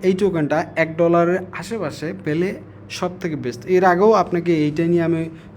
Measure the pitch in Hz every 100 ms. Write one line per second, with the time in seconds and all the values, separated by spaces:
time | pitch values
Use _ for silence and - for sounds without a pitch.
0 | 190 190 202 165 147 151 180 - 165 160
1 | 170 170 170 185 185 - 170 226 160 131
2 | 151 190 - 151 180 214 - - - -
3 | 190 180 175 147 123 120 - 180 185 175
4 | 208 214 175 175 165 165 151 151 165 175
5 | 165 165 165 - -